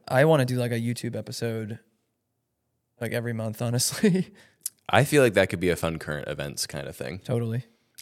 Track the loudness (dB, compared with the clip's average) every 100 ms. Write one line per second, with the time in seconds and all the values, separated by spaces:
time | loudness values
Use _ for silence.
0 | -2 4 6 6 2 0 -2 -2 -2 -4
1 | -4 -6 -8 -6 -4 -4 -6 -10 _ _
2 | _ _ _ _ _ _ _ _ _ -10
3 | -6 -4 -4 -4 -6 -4 -2 0 -2 2
4 | 4 4 0 -8 -20 _ -14 _ 0 2
5 | 4 6 6 6 2 2 0 0 -2 -4
6 | -6 -8 -6 -8 -8 -8 -8 -8 -10 -10
7 | -10 -10 -6 -4 -2 -4 -6 _ _ _